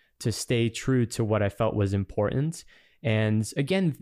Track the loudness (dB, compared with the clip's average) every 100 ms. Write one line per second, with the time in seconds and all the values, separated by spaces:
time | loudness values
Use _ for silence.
0 | _ -6 -4 -4 -2 0 0 -2 0 2
1 | 2 0 0 2 0 0 0 2 2 0
2 | -2 -2 0 0 -2 -4 -14 -20 _ _
3 | 0 2 2 2 0 -2 0 0 0 -2